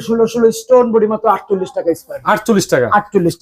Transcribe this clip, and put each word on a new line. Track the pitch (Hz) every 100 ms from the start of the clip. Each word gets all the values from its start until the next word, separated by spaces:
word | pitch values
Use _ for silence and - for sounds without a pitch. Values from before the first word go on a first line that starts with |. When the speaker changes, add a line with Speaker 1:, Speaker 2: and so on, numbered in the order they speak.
| 226
Speaker 1:
ষোলো | 226 226
ষোলো | 240 226 226
স্টোন | - 254 240
বডি | 220 214
মাত্র | 214 220 190
আটচল্লিশ | - 190 185 190
টাকা | 165 160
স্কয়ার | - -
ফিট। | -
Speaker 2:
আটচল্লিশ | 208 - 202 -
টাকা? | 147 117 -
Speaker 1:
আটচল্লিশ | - 202 170 -